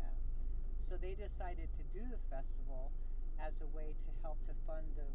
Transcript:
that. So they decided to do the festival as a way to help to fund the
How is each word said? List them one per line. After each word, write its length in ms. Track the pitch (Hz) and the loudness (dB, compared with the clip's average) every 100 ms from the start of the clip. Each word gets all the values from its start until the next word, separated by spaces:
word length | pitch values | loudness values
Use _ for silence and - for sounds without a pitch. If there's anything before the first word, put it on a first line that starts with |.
that. 160 | - - - - - - - - - | 2 2 2 2 2 2 0 0 0
So 80 | - | 0
they 180 | 185 | 0
decided 540 | 190 202 - 185 170 - - | -2 -2 -2 -2 -2 0 -2
to 80 | - | -2
do 80 | - 127 | -2 0
the 100 | 143 - | 0 0
festival 580 | - - - 139 127 - - - - - - | 0 0 0 0 0 0 0 0 0 0 0
as 220 | 156 151 | 0 0
a 80 | 151 151 | 0 0
way 160 | 147 | 0
to 180 | 151 147 147 | 0 0 0
help 180 | 160 151 147 | 0 0 0
to 60 | 143 | 0
fund 320 | - - - - | 0 0 0 0
the 80 | - | 0